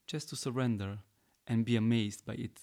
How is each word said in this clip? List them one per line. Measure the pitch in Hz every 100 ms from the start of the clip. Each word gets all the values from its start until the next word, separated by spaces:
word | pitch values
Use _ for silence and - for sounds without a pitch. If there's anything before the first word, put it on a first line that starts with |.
| -
just | 156 -
to | 143
surrender | 135 123 123 104 98 101 - _ _ _ -
and | 117
be | 113 113
amazed | 113 117 104 -
by | -
it | 113 120 -